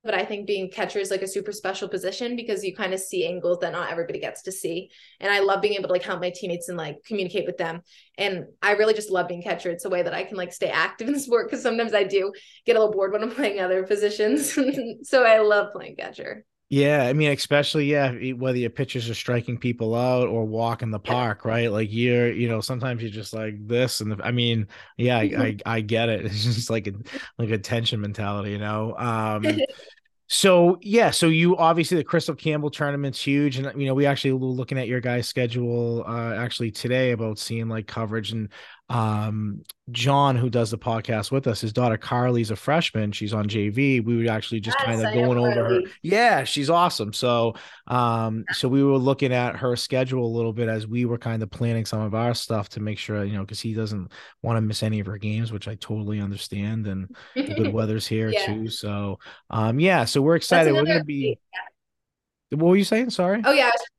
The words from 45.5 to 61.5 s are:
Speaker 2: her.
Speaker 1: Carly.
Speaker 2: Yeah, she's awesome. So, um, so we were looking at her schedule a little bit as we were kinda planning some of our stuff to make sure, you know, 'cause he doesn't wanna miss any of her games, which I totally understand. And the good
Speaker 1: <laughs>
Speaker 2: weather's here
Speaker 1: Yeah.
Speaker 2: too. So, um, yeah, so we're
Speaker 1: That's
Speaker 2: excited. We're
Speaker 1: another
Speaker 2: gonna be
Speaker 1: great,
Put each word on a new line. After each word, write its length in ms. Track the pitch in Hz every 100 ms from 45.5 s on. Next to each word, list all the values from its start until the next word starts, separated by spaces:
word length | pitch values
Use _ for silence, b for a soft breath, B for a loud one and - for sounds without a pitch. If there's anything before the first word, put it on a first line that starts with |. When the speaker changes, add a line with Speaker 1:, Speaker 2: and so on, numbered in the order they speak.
| 117
Speaker 2:
her. 180 | 113 123
Speaker 1:
Carly. 100 | - B
Speaker 2:
Yeah, 420 | 160 202 240 170
she's 280 | 123 - 139
awesome. 420 | 170 175 - 104
So, 400 | - 127 120 117 - B B -
um, 600 | 123 120 117 113 113 -
so 160 | - 131
we 160 | 135
were 140 | 139 135
looking 340 | 127 135 135
at 240 | 123 123 90
her 180 | 131 120
schedule 500 | - 131 127 131 117
a 100 | 117
little 180 | 117
bit 160 | 110 113
as 180 | 110 107
we 180 | 117 123
were 140 | 117
kinda 260 | - 113 107
planning 400 | - 117 113 107
some 160 | 110
of 140 | 107 110
our 180 | 120
stuff 360 | 113 - 110 101
to 100 | -
make 180 | 107 104
sure, 260 | - 107
you 100 | 101
know, 120 | 104 95
'cause 140 | 104
he 140 | 113 107
doesn't 360 | 107 104 90 B B _
wanna 200 | 120 113
miss 200 | 107 107
any 180 | 110 107
of 60 | 104
her 100 | 104
games, 320 | 107 107 117
which 160 | 107 -
I 80 | 107
totally 440 | - 107 104 104
understand. 680 | 101 98 - 101 101 113 104
And 200 | 95 92 B B 254
the 180 | 277
good 140 | - 104
Speaker 1:
<laughs> 60 |
Speaker 2:
weather's 340 | 110 110 110 -
here 240 | 110 110
Speaker 1:
Yeah. 140 | 104 98
Speaker 2:
too. 240 | 107 110
So, 500 | - 104 101 101 92 B B _
um, 280 | 117 110 123
yeah, 260 | 180 175 113
so 140 | 143
we're 120 | 143
Speaker 1:
That's 40 | 165
Speaker 2:
excited. 360 | - 165 160
We're 60 | 139
Speaker 1:
another 120 | 156
Speaker 2:
gonna 100 | 165
be 180 | 151 143
Speaker 1:
great, 180 | 135 - _